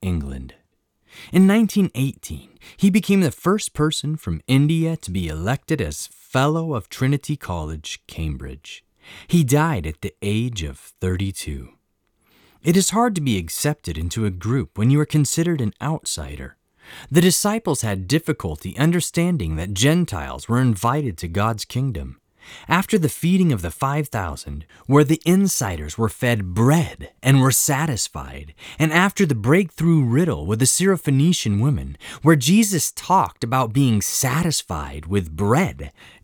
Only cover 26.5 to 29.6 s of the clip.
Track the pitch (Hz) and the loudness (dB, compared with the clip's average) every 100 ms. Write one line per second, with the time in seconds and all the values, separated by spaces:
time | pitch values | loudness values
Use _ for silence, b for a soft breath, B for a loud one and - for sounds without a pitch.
26.5 | 90 120 165 127 - - _ 131 135 131 | 2 4 4 2 -6 -16 _ 2 4 4
27.5 | - - 135 160 120 - 71 67 71 76 | 2 0 0 -2 -4 -6 -8 -12 -14 -16
28.5 | B B B 156 165 190 - 175 117 110 | B B B 2 4 2 2 0 2 4
29.5 | 175 | 2